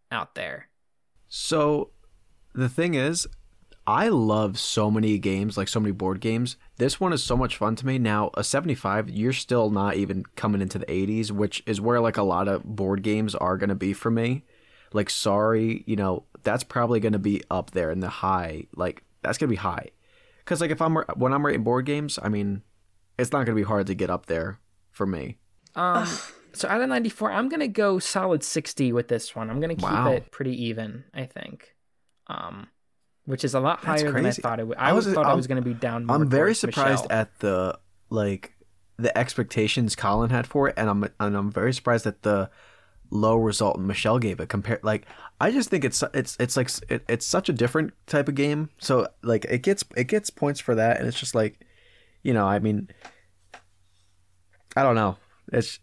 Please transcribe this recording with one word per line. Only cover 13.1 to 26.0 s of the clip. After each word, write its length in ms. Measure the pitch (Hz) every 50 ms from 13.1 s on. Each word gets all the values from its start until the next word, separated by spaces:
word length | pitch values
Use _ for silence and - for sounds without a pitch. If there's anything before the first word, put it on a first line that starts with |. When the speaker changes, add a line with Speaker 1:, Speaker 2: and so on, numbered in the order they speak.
| 107 107 110 104 -
Speaker 2:
are 220 | - - 90 92
gonna 180 | 92 101 101 98
be 160 | 95 92 98
for 180 | 98 - - 113
me. 360 | 113 117 113 117 131 143 - _ _ _ _ _ _ - - - -
Like, 160 | 107 104 -
Sorry, 760 | - - - 107 98 104 107 110 113 110 110 113 113 - -
you 120 | - 110
know, 260 | 101 98 95 90 - - _ - - -
that's 200 | - 107 127 -
probably 380 | - - 127 120 117 120 110
gonna 180 | 101 110 104 101
be 220 | 95 101 101 92 - -
up 200 | 87 92 87 -
there 200 | - 92 85 80
in 80 | 80 92
the 100 | 92 90
high, 580 | - - - 95 95 90 87 80 78 80 82 - -
like, 300 | - 90 90 - - - _ _ _ -
that's 140 | - 110
gonna 120 | - 156 131
be 60 | 110
high. 340 | 90 95 92 85 - - - - _ _ _ _ _ _ _ _ _ -
'Cause, 140 | - 175 151
like, 100 | 170 156
if 100 | 156 -
I'm, 140 | 165 160 160 160 - - -
when 180 | - 123 127 135
I'm 120 | 143 147
rating 180 | 143 143 131 110
board 220 | 117 123 127 131
games, 340 | 143 143 147 151 143 - -
I 60 | - 104
mean, 340 | 107 104 101 101 98 98 - _ _ _ _ _ _ _ _ _ _
it's 140 | - 123 120
not 140 | - 143 127
gonna 100 | 117 113
be 80 | 110 98
hard 240 | 95 110 101 98
to 80 | 98 98
get 140 | 82 95 87
up 160 | 90 90 -
there 340 | - 82 82 80 - 104 - _ _ _ _ _ _
for 140 | - - 104
me. 320 | 98 92 78 65 - 113 _ _ _ _ _ _ _ -
Speaker 1:
Um, 280 | - 175 180 175 -